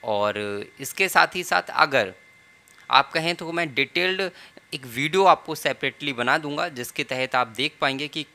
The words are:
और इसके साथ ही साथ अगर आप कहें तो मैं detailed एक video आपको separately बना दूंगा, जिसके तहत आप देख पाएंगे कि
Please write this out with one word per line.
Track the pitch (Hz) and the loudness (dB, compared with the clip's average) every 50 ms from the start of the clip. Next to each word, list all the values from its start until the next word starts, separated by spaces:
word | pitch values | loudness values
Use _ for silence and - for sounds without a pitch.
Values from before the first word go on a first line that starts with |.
| - | -2
और | 117 104 101 104 104 101 104 104 104 101 101 104 - _ - | -2 0 2 2 0 0 -2 -4 -4 -6 -6 -8 -12 _ -12
इसके | 135 - - - 190 180 | -12 -12 -4 -2 -2 4
साथ | - 170 165 160 - | 6 4 4 4 2
ही | 180 170 | -8 -4
साथ | - 180 180 - - | 0 0 0 0 -2
अगर | - - 156 151 139 127 104 95 95 - - - _ _ _ _ _ _ _ _ - - - - | 2 2 2 4 4 0 0 0 -4 -14 -20 -20 _ _ _ _ _ _ _ _ -20 -20 -4 2
आप | 123 131 143 - | 4 4 4 2
कहें | - 165 160 170 175 | -2 -2 -2 -2 -4
तो | - 175 160 | -4 -8 -6
मैं | 165 170 170 156 123 | -4 -4 -4 -2 -2
detailed | 127 139 120 _ 175 180 185 190 190 196 180 175 - - - _ - _ _ - | -2 -2 -2 _ -2 0 0 -2 -2 -4 -6 -8 -14 -20 -20 _ -20 _ _ -14
एक | 147 131 | -12 -12
video | 127 113 123 147 160 160 190 196 | -10 -6 -4 -4 0 2 6 8
आपको | 180 160 - - - 156 | 8 6 6 4 -8 -8
separately | - - 147 131 - - 135 - - 147 143 | -4 -2 -4 -2 0 -4 -4 -4 -4 -8 -6
बना | 135 117 120 123 143 160 | -4 -2 2 2 2 2
दूंगा, | 156 147 147 151 170 175 | 0 -4 -4 -4 -4 -4
जिसके | 147 123 123 - - - 143 | -6 -8 -10 -8 -6 -8 -6
तहत | - 131 131 131 127 - | -4 -4 -4 -4 0 0
आप | 127 123 | 0 0
देख | 113 110 110 135 151 - _ | 0 -2 -6 -6 -6 -4 _
पाएंगे | 151 139 135 135 147 147 | -2 -2 -2 -4 -8 -8
कि | - 160 143 _ | -8 -12 -12 _